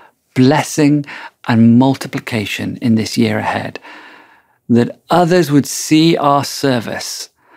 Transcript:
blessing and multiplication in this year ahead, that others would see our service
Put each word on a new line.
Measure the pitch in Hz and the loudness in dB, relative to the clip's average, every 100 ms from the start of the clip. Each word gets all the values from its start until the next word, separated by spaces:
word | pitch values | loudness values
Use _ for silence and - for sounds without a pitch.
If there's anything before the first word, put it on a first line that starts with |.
| - _ _ | -20 _ _
blessing | - 127 151 - - 147 147 143 - - _ - | 2 2 2 -2 0 2 2 -2 -12 -18 _ -2
and | 113 117 117 | 4 6 6
multiplication | 131 135 - 135 - 117 101 - 104 - | 4 0 -6 -10 -8 -6 -6 -8 -8 -6
in | 123 110 | 0 0
this | 104 - | 0 -2
year | 110 107 | -2 -2
ahead, | 104 107 107 - - - - - _ _ _ _ - | -4 -6 -8 -12 -18 -20 -20 -20 _ _ _ _ 0
that | 120 120 - _ | 0 0 -4 _
others | 170 170 180 143 | 0 2 2 2
would | 143 - | 2 0
see | - - 156 165 - | -6 0 2 4 2
our | 143 143 131 | 2 0 -2
service | - 139 123 101 - - - - _ _ | -4 -2 -2 -4 -10 -10 -12 -16 _ _